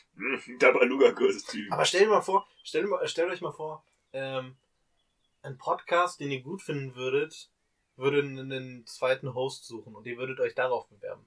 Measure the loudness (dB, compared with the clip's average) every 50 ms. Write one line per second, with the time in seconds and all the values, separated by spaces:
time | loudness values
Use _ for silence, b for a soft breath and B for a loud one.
0 | B _ _ -8 -6 -4 -4 -6 -8 -12 0 6 6 6 8 8 4 4 6 6
1 | 6 6 6 4 2 2 2 0 -6 -8 -8 -8 -6 -4 -2 0 2 2 4 4
2 | 6 6 6 4 4 4 2 2 2 -2 _ _ -12 -4 -2 -2 0 0 -2 -2
3 | -2 -2 -2 -2 -2 -2 -2 -6 -8 -10 -8 -8 -10 -10 -10 -12 _ _ _ _
4 | _ _ -10 -8 -8 -6 -6 -6 -8 -8 -12 _ _ _ _ _ _ _ _ _
5 | _ _ _ _ _ _ _ _ -14 -14 -14 -8 -4 -4 -4 -4 -2 0 2 2
6 | 2 2 -2 -6 -6 -6 -6 -6 -6 -8 -10 -10 -8 -6 -6 -6 -6 -8 -8 -6
7 | -2 0 0 0 0 -2 -6 -14 -20 -20 _ _ _ _ _ _ _ _ _ -2
8 | 0 2 2 2 0 0 -4 -10 -10 -8 -8 -8 -8 -10 -14 -16 -18 -18 -6 -2
9 | 0 2 2 0 -2 -4 -4 -4 -4 -4 -6 -8 -14 -14 -14 -14 -14 -16 -18 -14
10 | -12 -10 -8 -6 -6 -6 -2 -2 -2 -2 0 0 0 0 0 -2 -4 -8 _ _
11 | -12 -12 -12 -12 _